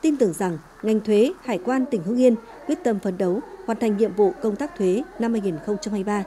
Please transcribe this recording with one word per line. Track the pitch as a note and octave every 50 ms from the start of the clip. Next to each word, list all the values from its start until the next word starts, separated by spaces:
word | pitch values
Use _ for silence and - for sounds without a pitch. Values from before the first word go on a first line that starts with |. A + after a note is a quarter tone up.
tin | - D#4+ D4 C4+
tưởng | B3+ G3+ D#3+
rằng | - G3+ F#3 E3+ D#3+ - - - - -
ngành | G#3+ A3 G#3+
thuế, | G#3 G#3+ G#3+ G#3 A3 C#4 F#4+ -
hải | - B3+ A#3 F3 -
quan | - B3+ C4+ C4 -
tỉnh | - G#3 D#3+
Hưng | F3+ A3+ B3
Yên | B3+ B3+ A#3 A3 - - - - - -
quyết | D4 F4+ F4+
tâm | C4 A3+ G3
phấn | - G3+ F#3 F3+
đấu | G3+ F3+ F3 G#3+ D4+ - - - -
hoàn | - A3+ A3
thành | A#3+ A3+ G#3 G3
nhiệm | A3+ G#3 F3
vụ | F#3+ G#3 F#3+ F3+ -
công | - A3+ G#3
tác | G3+ C#4 D4+ - -
thuế | G#3 F#3 F3+ G#3+ D4 - - -
năm | A#3 A3+
hai | A#3 A3+
nghìn | G3 G3 E3+ D3+ -
không | - G#3 G3
trăm | - G#3+ G#3
hai | G#3 F#3+
mươi | G#3 G#3
ba | G#3 F#3+